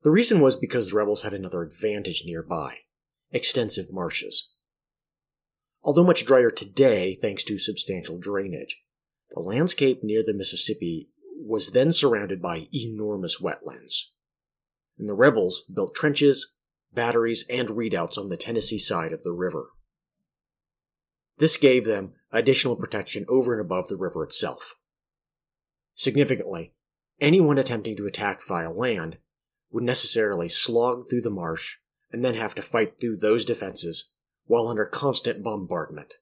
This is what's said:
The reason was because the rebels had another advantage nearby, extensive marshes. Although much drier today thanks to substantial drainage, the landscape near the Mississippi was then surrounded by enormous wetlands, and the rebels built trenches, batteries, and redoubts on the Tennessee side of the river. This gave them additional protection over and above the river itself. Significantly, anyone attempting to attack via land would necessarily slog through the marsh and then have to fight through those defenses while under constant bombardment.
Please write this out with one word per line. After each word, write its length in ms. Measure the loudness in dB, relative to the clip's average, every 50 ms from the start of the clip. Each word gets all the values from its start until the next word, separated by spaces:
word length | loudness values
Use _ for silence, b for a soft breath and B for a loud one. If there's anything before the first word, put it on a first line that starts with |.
| _
The 80 | 6
reason 300 | 6 6 6 6 6 6
was 160 | 6 6 4
because 320 | 2 -4 -4 -2 -4 -2 0
the 80 | 0
rebels 260 | 0 2 2 0 -2 -4
had 100 | -6 -8
another 280 | -8 -8 -6 -6 -6
advantage 640 | -8 -8 -8 -4 -4 -2 -2 -2 -6 -6 -8 -8 -8
nearby, 540 | -8 -8 -8 -6 -6 -6 -6 -6 -8 -10 -14 _ _ _ _ _ _ _ _ _ _
extensive 560 | -4 0 2 2 2 2 0 0 -2 -4 -4 -6
marshes. 640 | -8 -6 -6 -4 -6 -6 -6 -2 -4 -4 -4 -4 _ _ _ _ _ _ _ _ _ _ _ _ _ _ _ _ _ _ _ _ _ _ _ _ _ _
Although 220 | -2 2 6 6 6
much 220 | 6 6 2 4
drier 240 | 6 6 6 6 6
today 680 | 2 0 -10 -6 4 6 6 6 6 4 2 -2 -2 -2
thanks 220 | -4 -4 -4 -4 -6
to 140 | -6 -4 -4
substantial 580 | -4 -6 -4 -6 -6 -6 -6 -6 -6 -10 -12
drainage, 640 | -10 -8 -4 -4 -4 -4 -4 -8 -8 -10 -12 -14 _ _ _ _ _ _ _ _ _ _ _
the 80 | -10 -8
landscape 640 | -6 -4 0 0 0 0 0 2 2 2 2 2 -2
near 200 | 0 0 0 2
the 100 | 0 -2
Mississippi 760 | -4 -4 -6 -4 -4 -2 -4 -4 -4 -4 -6 -6 -6 -8 _ _ _ _ -20 -18
was 340 | -16 -6 -4 -4 -4 -4 2
then 200 | 2 4 4 4 4
surrounded 480 | 4 4 4 2 2 0 -4 -6 -6
by 260 | -4 -6 -6 -6 -8 _ -8
enormous 680 | -6 -6 -6 -8 -6 -4 -4 -4 -4 -4 -6 -6 -4
wetlands, 680 | -4 -6 -6 -6 -10 -16 -16 -16 -12 -6 -6 -6 -6 _ _ _ _ _ _ _ _ _ _ _ _ _ _ _ _ _ _
and 100 | -12 -8
the 60 | -6 4
rebels 500 | 6 6 6 6 6 0 0 -2 -4 -10 -8 -4
built 220 | -4 -4 -4 -2
trenches, 600 | 0 0 0 2 6 4 4 4 4 -2 -12 _ _ _ _ _ _ _ _ _
batteries, 520 | -2 -2 2 2 2 2 2 0 -2 -4 -4
and 220 | -2 -4 -2 -2
redoubts 460 | -4 -4 -2 -2 -2 -2 -2 -4 -6
on 120 | -8 -6 -8
the 80 | -8
Tennessee 420 | -8 -6 -4 -2 0 0 0 0 0
side 340 | 0 0 0 -2 -2 -4 -6
of 100 | -6 -6
the 80 | -6
river. 360 | -4 -2 -4 -4 -4 -6 -10 -12 _ -20 _ _ _ _ _ _ _ _ _ _ _ _ _ _ _ _ _ _ _ _ _ _ _ _ _ _ _ _ _ _ _
This 180 | 2 4 4 4
gave 300 | 6 6 6 6 6 4
them 260 | 2 -2 -2 -4 -10 -14 _ _ _
additional 440 | -2 2 4 4 4 4 2 0 -2
protection 500 | -2 -6 -6 -6 -8 -8 -8 -10 -10 -4 2
over 240 | 2 2 2 2 -2
and 80 | -2
above 260 | -2 -2 -2 -4 -2
the 80 | -4 -6
river 280 | -6 -6 -6 -4 -6 -6
itself. 520 | -4 -4 -4 -4 -4 -6 -10 -16 -20 -20 _ _ _ _ _ _ _ _ _ _ _ _ _ _ _ _ _ _ _ _ _ _ _ _
Significantly, 800 | -4 -4 0 2 2 2 2 2 -2 -4 -8 -8 -10 -10 -12 _ _ _ _ _ _ _ _ _ _
anyone 360 | 2 4 6 6 6 6 4
attempting 380 | 2 2 0 -2 -6 -6 -8 -8
to 80 | -6 -6
attack 360 | -8 -6 -4 -4 -4 -4 -6 -8
via 260 | -6 -4 -4 -4 -4
land 460 | -4 -4 -2 -2 -2 -2 -4 -8 -10 -14 _ _ _ _ _ _ _ _ _ _
would 120 | -6 -4 -2
necessarily 680 | 0 0 0 0 0 0 0 0 0 0 -2 -4 -4
slog 600 | -2 -2 -2 2 2 2 2 2 0 -2 -4 -4
through 120 | -4 -2
the 80 | -2 -2
marsh 480 | -4 -4 -4 -6 -6 -6 -8 -12 -14 _ _ _ _ _ _ _
and 140 | -6 -2 -2
then 80 | -2 -2
have 220 | -2 -6 -6 -6
to 60 | -10
fight 380 | -10 -2 0 0 0 0 _ _
through 160 | -6 -6 -4
those 300 | 0 2 2 4 2 2
defenses 640 | -2 -4 -4 -4 -8 -8 -8 -8 -8 -8 -10 -12 _ _ _ _ _ _ _ _
while 220 | _ 2 2 2
under 160 | 0 0 -2 -2
constant 600 | -2 -4 -2 0 0 0 0 -2 -4 -4 -4 -6
bombardment. 720 | -6 -6 -6 -6 -6 -4 -6 -6 -6 -10 -16 -16 _ -20 _